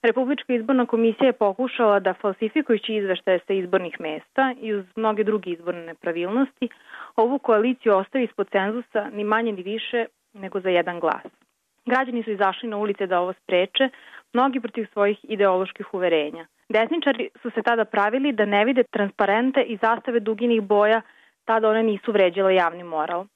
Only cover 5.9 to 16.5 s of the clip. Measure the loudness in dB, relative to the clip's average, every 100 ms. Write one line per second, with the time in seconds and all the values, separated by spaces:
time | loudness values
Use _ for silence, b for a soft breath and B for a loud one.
5.9 | -8 -6 -4 -2 -2 -2 _ -8 B B
6.9 | B B 0 0 0 2 2 2 0 2
7.9 | 2 2 -4 -4 -4 -2 -2 -2 -6 -6
8.9 | -6 -6 -6 -2 -2 -2 -6 -8 -8 -4
9.9 | -4 -6 _ _ -16 -8 -4 0 0 0
10.9 | -2 -2 -2 -8 _ _ _ _ _ -2
11.9 | 0 0 -4 -6 0 0 0 -8 -4 -4
12.9 | -2 0 0 -2 -6 0 0 2 0 -2
13.9 | B B B _ 0 2 0 -6 -6 -6
14.9 | 0 0 0 -6 0 2 2 -2 -8 -10
15.9 | -2 2 2 0 -8 -18